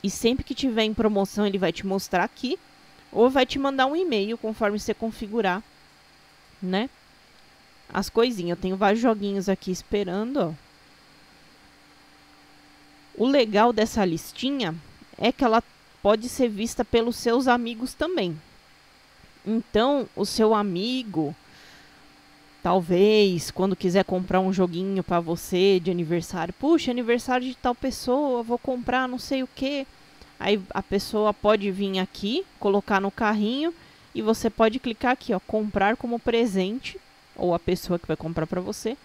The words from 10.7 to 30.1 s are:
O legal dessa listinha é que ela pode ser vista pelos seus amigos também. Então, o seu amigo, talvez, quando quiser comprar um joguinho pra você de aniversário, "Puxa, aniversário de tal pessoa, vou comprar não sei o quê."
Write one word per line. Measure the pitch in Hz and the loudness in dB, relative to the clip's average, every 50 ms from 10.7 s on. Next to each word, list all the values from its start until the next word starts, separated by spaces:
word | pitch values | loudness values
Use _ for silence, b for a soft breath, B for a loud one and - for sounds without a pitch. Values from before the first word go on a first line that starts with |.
| _ _ _ _ _ _ _ _ _ - - _ - - - - - _ _ - _ _ _ _ - _ _ _ - _ - _ - _ - _ - - _ - - _ - - _ - - - - - | _ _ _ _ _ _ _ _ _ -20 -20 _ -20 -20 -20 -20 -20 _ _ -20 _ _ _ _ -20 _ _ _ -20 _ -20 _ -20 _ -20 _ -20 -20 _ -20 -20 _ -20 -20 _ -20 -20 -20 -2 0
O | 208 | 2
legal | 262 277 285 240 214 214 208 220 240 | 4 6 4 4 4 4 4 6 6
dessa | 240 214 214 220 - 226 202 | 4 2 0 0 2 0 2
listinha | 190 165 165 - - - - - 262 285 277 233 170 156 170 - - - - - _ - - | 2 0 -2 -6 -10 -12 -6 -4 -4 -2 -2 -4 -4 -6 -8 -12 -18 -20 -20 -20 _ -10 -2
é | - 226 | 0 0
que | 254 - 277 | 0 2 2
ela | 233 220 233 233 - - _ _ _ _ _ | 4 4 2 0 -2 -20 _ _ _ _ _
pode | - 202 214 220 220 247 | 2 2 2 4 0 -8
ser | - - 262 240 | -2 0 0 0
vista | 208 190 220 226 - - 233 | 0 -2 -6 -6 -2 -4 -4
pelos | - - 233 226 240 233 | 0 2 2 2 2 -4
seus | - - 233 233 254 262 254 | -2 -2 0 0 2 4 4
amigos | 240 240 233 233 240 220 247 254 | 2 2 2 -4 -6 -6 -8 -10
também. | - - 302 330 370 320 196 175 160 156 - - - - _ _ _ _ _ _ _ _ _ _ _ _ - - _ - _ | -6 -6 -4 -2 -2 -2 -2 -2 -4 -8 -12 -20 -20 -20 _ _ _ _ _ _ _ _ _ _ _ _ -20 -20 _ -14 _
Então, | 185 220 226 208 _ - 208 226 269 285 277 233 - _ | -4 -4 -4 -4 _ 2 2 4 4 2 0 -2 -4 _
o | - 202 | -6 -4
seu | - - - 220 214 220 | -4 2 4 4 4 6
amigo, | 214 208 202 175 175 196 240 254 262 240 214 180 156 156 143 160 - B B B B B B B B B B B B B B - _ _ _ _ _ _ - _ _ | 4 2 0 -2 -2 -2 -2 -4 -4 -6 -4 -2 -2 -2 -2 -4 -10 B B B B B B B B B B B B B B -20 _ _ _ _ _ _ -20 _ _
talvez, | _ 175 175 190 170 160 180 175 196 208 214 214 208 196 180 165 - - | _ 0 0 0 2 2 4 6 6 6 8 6 6 6 4 0 -4 -6
quando | - - 190 196 190 | -4 -2 0 0 0
quiser | - - 185 170 196 185 | 0 0 2 2 2 2
comprar | - 190 185 185 185 - 185 | 2 -2 -4 -2 0 2 2
um | 190 190 | 2 2
joguinho | 190 185 185 180 165 170 185 196 196 190 | 2 2 2 0 0 -4 -4 -2 -2 -4
pra | 170 - 180 170 | -2 0 0 0
você | 170 160 170 165 - - 190 180 185 196 196 185 | 0 0 -6 -6 -4 -2 0 4 4 6 4 4
de | 165 180 | 2 0
aniversário, | 180 175 175 151 175 170 160 - - 180 165 175 180 | -2 -2 -2 -2 -2 -2 -2 -4 -6 -6 -6 -6 -6
"Puxa, | _ - 285 339 320 - 262 | _ 2 2 2 2 2 0
aniversário | 240 247 247 220 233 247 - - 254 254 247 | -4 -2 0 0 0 0 0 0 -2 0 -2
de | 262 247 | -4 -8
tal | - - 254 247 | -4 -2 -4 -2
pessoa, | - - 269 233 - - 254 247 277 302 285 254 240 | -2 -4 -6 -6 -4 -2 0 0 2 2 0 -2 -2
vou | 233 226 240 240 | -2 -2 -4 -4
comprar | _ - 254 247 233 - 247 254 262 254 | _ -4 -6 -4 -4 -2 -2 -2 -2 -2
não | 247 254 | -6 -8
sei | - - 277 262 | -6 -4 -4 -4
o | 262 254 _ | -4 -6 _
quê." | - 269 269 294 277 269 - B B B B | -6 -4 -4 -4 -4 -6 -8 B B B B